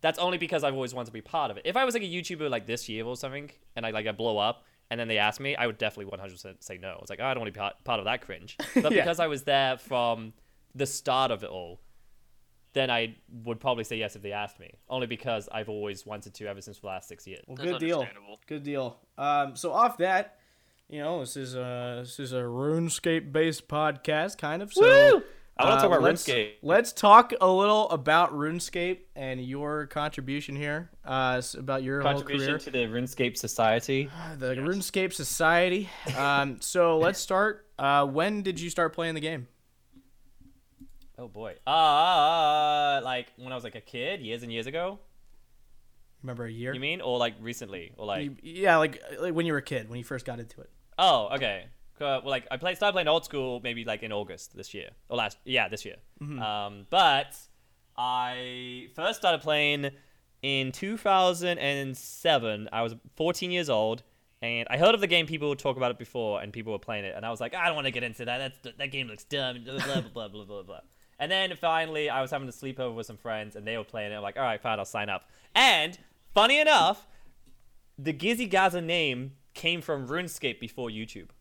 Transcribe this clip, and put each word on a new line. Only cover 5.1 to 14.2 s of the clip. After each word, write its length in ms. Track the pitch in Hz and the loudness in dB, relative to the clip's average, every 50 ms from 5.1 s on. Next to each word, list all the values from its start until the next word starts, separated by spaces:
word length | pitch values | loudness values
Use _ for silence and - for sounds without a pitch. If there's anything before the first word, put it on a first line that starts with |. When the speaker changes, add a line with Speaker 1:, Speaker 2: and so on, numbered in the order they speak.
| 113 104 | 2 2
Speaker 1:
asked 220 | 104 107 107 - | 2 2 0 -2
me, 160 | 139 139 139 | -6 -6 -2
I 100 | - 120 | -2 -2
would 120 | 120 107 - | -2 -2 -2
definitely 280 | 117 107 - - 101 | -4 -4 -4 -6 -12
one 120 | 98 98 92 | -12 -12 -12
hundred 140 | 95 98 90 | -12 -14 -16
percent 280 | 90 - 95 92 _ - | -16 -18 -18 -18 _ -16
say 140 | - 98 | -16 -16
no. 220 | 90 90 95 87 - | -12 -12 -12 -12 -12
It's 80 | - - | -12 -14
like, 100 | 98 90 | -10 -6
"Oh, 40 | 113 | -4
I 100 | 135 131 | -2 -2
don't 60 | 127 | -2
wanna 120 | 117 107 92 | -4 -6 -6
be 60 | 104 | -4
part, 240 | 101 101 - _ _ | -6 -6 -6 _ _
part 140 | - 120 110 | -4 -2 -2
of 60 | 98 | 0
that 160 | 101 117 127 - | -2 -2 -2 -4
cringe." 340 | - 98 78 82 110 - _ 302 | -10 -14 -14 -14 -18 -12 _ -12
Speaker 2:
<laughs> 80 | - - | 0 0
Speaker 1:
But 180 | 262 - - 233 | 2 2 4 4
Speaker 2:
Yeah. 100 | 196 - | 4 2
Speaker 1:
because 160 | 170 170 170 | 2 2 0
I 60 | 170 | 0
was 160 | 160 147 135 135 | -2 -2 -4 -2
there 340 | - 143 139 135 131 131 127 | 2 2 4 4 2 0 -2
from 540 | - - 135 123 120 117 117 113 113 110 110 _ - _ _ _ _ _ _ | -6 -2 0 2 2 2 0 -2 -4 -12 -14 _ -20 _ _ _ _ _ _
the 100 | 131 139 | -4 -4
start 440 | 135 - - - - 127 131 135 131 | -4 -4 -6 -2 0 2 2 4 2
of 120 | 120 101 104 | 0 -2 -6
it 40 | - | -10
all, 320 | - 92 90 85 90 - - - - - - - - - _ _ _ - _ _ _ _ _ _ _ | -10 -10 -12 -12 -14 -18 -20 -20 -20 -20 -20 -20 -20 -20 _ _ _ -20 _ _ _ _ _ _ _
then 160 | 139 135 127 | 0 0 2
I 260 | 123 117 117 113 110 _ _ _ - 117 110 | 2 0 0 -2 -6 _ _ _ -20 -14 -8
would 140 | 120 117 110 | -6 -8 -2
probably 260 | - 135 127 117 110 | 0 0 0 0 -2
say 120 | - 120 | -6 -4
yes 200 | 110 110 104 - | -4 -4 -6 -8
if 60 | 104 | -10